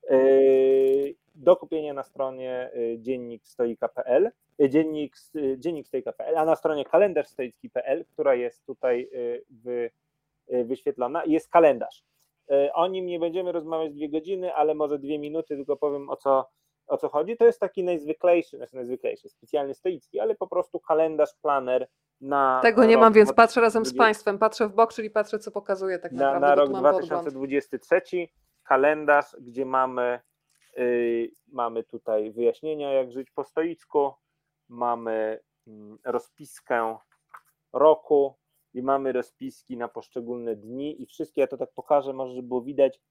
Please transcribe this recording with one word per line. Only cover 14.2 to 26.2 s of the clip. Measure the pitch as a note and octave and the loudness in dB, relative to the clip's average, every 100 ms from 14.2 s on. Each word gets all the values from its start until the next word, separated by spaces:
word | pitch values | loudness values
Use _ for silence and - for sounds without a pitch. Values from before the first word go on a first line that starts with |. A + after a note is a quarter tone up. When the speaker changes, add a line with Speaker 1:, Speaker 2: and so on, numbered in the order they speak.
| D#3+ F#3+ F3+ | -6 -8 -6
Speaker 1:
ale | D#3 D3+ D3+ | -2 -2 0
może | D3+ D3 | -4 -4
dwie | C#3 D3+ | -6 -8
minuty, | D3 D#3+ D#3+ C#3+ | -6 -8 -8 -10
tylko | C#3 C#3 | -6 -4
powiem, | D3+ C#3+ C#3 | -2 -4 -8
o | C#3 | -6
co, | C#3 C3+ C3 _ _ _ _ | 0 0 0 _ _ _ _
o | C#3+ | -4
co | - | -2
chodzi. | - F#3 A#3 | -2 -4 4
To | A#3 | 4
jest | A#3 | 4
taki | F#3+ - | -6 -4
najzwyklejszy, | F3+ E3+ D3 D#3+ F3 F3 D#3+ C3 | -4 -4 -4 0 2 2 0 -12
znaczy | A#2+ C3 | -16 -12
najzwyklejszy, | A#2+ B2 A#2+ A2 - | -10 -6 -6 -8 -16
specjalny | _ A2+ D3+ C#3 | _ _ -4 -4
stoicki, | C3+ F#3 E3 _ - | -6 -6 -8 _ -6
ale | A3 - | -4 -4
po | F#3 | -4
prostu | F3+ F3 E3+ | -4 -6 -10
kalendarz, | - D#3 D#3+ D#3 D3 _ | -2 0 0 0 -2 _
planer | D3+ C#3 B2+ B2+ B2+ _ _ _ | -2 -2 0 -4 -4 _ _ _
na | C3+ C#3+ C3+ C3 | -4 0 2 4
Speaker 2:
Tego | A#3 A3 A3+ | 2 4 6
nie | A3+ | 8
Speaker 1:
rok | |
Speaker 2:
mam, | A3+ | 8
więc | G#3+ G#3 | 8 6
Speaker 1:
dwa- | - | 6
Speaker 2:
patrzę | A3+ - | 4 6
razem | A#3 A3+ A#3+ | 2 2 -4
z | |
Speaker 1:
dwudzie- | B3 | 2
Speaker 2:
państwem. | A3+ G#3+ - G3+ | 2 2 -4 0
Patrzę | A3 G#3+ G#3+ | 0 0 -4
w | |
bok, | G3 A3+ | 2 0
czyli | A#3 G#3+ | 0 -4
patrzę, | G#3+ G#3 G#3+ | -4 -4 -6
co | G#3 | -8
pokazuje | G3+ G3+ F#3+ F#3+ F3+ | -12 -6 -4 -4 -6
tak | F3+ | -8
Speaker 1:
na, | B2+ | 0